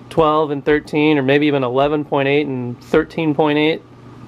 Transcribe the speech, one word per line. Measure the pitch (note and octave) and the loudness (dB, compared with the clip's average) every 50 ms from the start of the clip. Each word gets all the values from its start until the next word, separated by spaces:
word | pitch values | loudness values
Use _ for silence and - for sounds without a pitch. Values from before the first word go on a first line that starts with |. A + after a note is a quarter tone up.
| - - | -12 -6
twelve | - E3+ D#3+ D3+ D#3 D#3 D#3+ C#3+ D3 | 0 2 2 2 2 2 0 -2 -4
and | C#3 C3+ | -4 0
thirteen | D3+ D3 D3+ D3 - - D3+ D3 D#3 D#3 C#3+ | 0 0 0 0 -2 -2 0 2 2 2 2
or | C3 | 2
maybe | C3 C#3 D3 D3+ | 2 2 2 2
even | D3+ C#3 C#3 C3 | 2 0 0 -2
eleven | A#2+ B2 C3+ C#3+ D3 D#3 D3+ C#3+ | 0 0 0 0 0 0 -2 -4
point | C#3+ D#3 C#3+ C3+ C3+ | -2 -2 -2 0 2
eight | C#3+ D3 D3+ | 0 0 0
and | C#3+ C3 B2+ B2 A#2+ A#2+ - - | -2 -4 -6 -6 -8 -8 -12 -8
thirteen | - - D#3 D#3+ - - E3+ E3 D#3 C#3+ | -2 0 0 0 -2 -4 -4 -2 -2 0
point | D3 D#3 D3+ D3 D3+ | 0 0 0 2 2
eight, | D3+ D#3 E3 - - - - - - - - - - | 0 0 -2 -4 -8 -14 -20 -20 -20 -20 -20 -20 -20